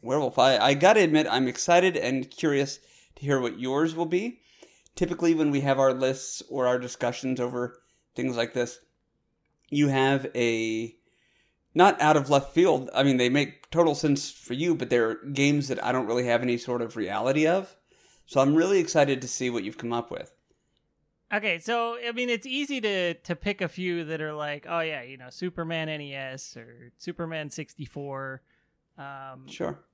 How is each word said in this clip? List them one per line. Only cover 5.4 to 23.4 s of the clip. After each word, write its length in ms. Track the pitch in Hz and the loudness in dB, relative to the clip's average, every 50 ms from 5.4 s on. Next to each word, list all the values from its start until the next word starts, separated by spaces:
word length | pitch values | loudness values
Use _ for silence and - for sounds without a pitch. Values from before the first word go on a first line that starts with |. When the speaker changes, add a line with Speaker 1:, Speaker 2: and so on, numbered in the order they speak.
| 156 147 | 2 2
Speaker 1:
we 120 | 143 139 | 2 0
have 160 | 139 139 135 131 | 2 2 2 4
our 120 | 135 135 127 | 4 2 4
lists 480 | 131 131 131 135 135 - - - - - - | 2 0 -2 -2 -2 -8 -12 -12 -14 -12 -10
or 160 | - 139 127 | -4 0 0
our 120 | 123 127 127 | 2 2 0
discussions 640 | 123 123 - - - 120 120 - - 131 131 120 | -2 -6 -8 -4 -4 -4 -4 -4 -4 -4 -2 -2
over 400 | 123 123 127 123 123 123 - - _ _ _ _ _ _ _ | -4 -4 -4 -4 -6 -6 -8 -16 _ _ _ _ _ _ _
things 220 | - - 131 123 | -6 -4 -4 -2
like 160 | 117 117 120 | -2 -4 -4
this, 260 | - 123 120 120 - - _ _ _ _ _ _ _ _ _ _ _ _ _ _ _ _ _ _ | -2 -4 -4 -4 -6 -18 _ _ _ _ _ _ _ _ _ _ _ _ _ _ _ _ _ _
you 200 | 147 143 147 143 | 2 2 2 4
have 380 | 135 135 135 135 139 135 135 - - | 4 2 2 2 2 0 -2 -4 -2
a, 580 | 120 120 117 113 113 113 113 110 110 117 113 - _ _ _ _ _ _ _ _ _ _ _ _ _ _ _ _ | 0 0 0 2 0 0 -2 -2 -4 -6 -8 -12 _ _ _ _ _ _ _ _ _ _ _ _ _ _ _ _
not 260 | 156 180 202 - - | 6 6 6 6 4
out 160 | 147 156 151 | 4 4 4
of 140 | 151 135 131 | 4 4 4
left 240 | 143 139 139 - - | 2 2 2 2 2
field, 340 | 160 180 190 156 139 131 - - | 4 4 4 4 0 -2 -2 0
I 80 | 120 | 2
mean, 140 | 139 139 131 | 4 4 4
they 120 | 123 123 123 | 4 4 4
make 400 | 127 147 143 139 - _ - _ | 2 2 0 -2 -6 _ -18 _
total 240 | - 160 170 165 143 | 2 4 4 4 2
sense 340 | 139 - 151 143 139 - - | 2 2 0 0 0 -2 -8
for 240 | - - - - 120 | -12 -16 -10 -10 -6
you, 200 | 131 165 175 165 | -2 0 0 0
but 140 | 135 127 - | 0 0 2
they're 320 | 123 120 113 110 113 - - 143 | 2 2 2 2 -2 -6 -8 -6
games 360 | 143 131 139 143 147 147 139 127 | 0 2 4 4 4 2 0 -2
that 140 | 135 - - | -4 -4 -2
I 80 | 123 | -2
don't 140 | 127 127 123 | -2 -2 0
really 180 | 104 117 123 123 | 0 -2 0 0
have 140 | 120 120 120 | 2 0 0
any 160 | 127 123 120 | 2 0 -2
sort 240 | 117 - - 123 120 | -2 -2 -4 -4 -4
of 140 | 117 110 - | -4 -6 -6
reality 500 | 117 104 87 101 107 110 127 139 151 156 | -6 -6 -4 -4 -2 -2 0 2 2 2
of. 300 | 156 175 196 190 - - _ _ _ _ _ _ _ _ _ _ | 2 2 0 -2 -6 -16 _ _ _ _ _ _ _ _ _ _
So 140 | _ - 139 | _ 2 2
I'm 140 | 135 139 147 | 4 4 4
really 240 | 160 165 190 202 190 | 4 4 4 4 2
excited 420 | 165 165 - 160 143 139 135 127 | 2 2 2 2 4 4 2 -4
to 80 | 131 123 | -4 -8
see 220 | - - 127 123 | -8 -4 -4 -2
what 140 | 120 113 95 | -2 -4 -6
you've 120 | 104 107 | -6 -10
come 160 | - - 117 | -8 -8 -4
up 180 | 117 120 117 - | -4 -4 -6 -6
with. 220 | - - - - _ _ _ _ _ _ _ _ _ _ _ _ _ _ _ _ _ _ _ _ 208 | -12 -12 -12 -14 _ _ _ _ _ _ _ _ _ _ _ _ _ _ _ _ _ _ _ _ -6
Speaker 2:
Okay, 240 | 214 202 214 170 165 | -4 -2 -2 -4 -4
so, 400 | 160 220 240 233 233 233 233 240 240 | -2 -2 -2 -2 -2 -2 -6 -8 -8
I 60 | 233 | -8
mean, 180 | 233 240 247 247 | -4 -4 -2 -2
it's 160 | 240 233 240 | -2 -4 -4
easy 340 | 262 254 277 294 277 285 262 | -6 -6 -6 -4 -4 -6 -4
to, 340 | 214 214 202 190 180 175 165 | -2 -2 -2 0 -2 -2 -4
to 200 | - _ - 175 | -6 _ -8 -8
pick 260 | - | -6